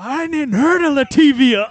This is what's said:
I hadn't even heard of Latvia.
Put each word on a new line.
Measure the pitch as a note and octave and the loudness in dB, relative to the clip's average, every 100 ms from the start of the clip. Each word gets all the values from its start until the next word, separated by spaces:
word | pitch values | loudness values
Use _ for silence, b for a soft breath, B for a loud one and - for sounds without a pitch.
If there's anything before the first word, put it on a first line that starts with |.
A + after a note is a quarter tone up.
I | G3 | -8
hadn't | C#4+ E4 | -8 -6
even | D#4+ D4 | -6 -4
heard | G3+ D4 F4+ | -2 0 0
of | E4+ | 0
Latvia. | C#4+ C4 - D4+ B3 B3+ G#3+ G#3 | -2 -2 2 2 4 2 2 -2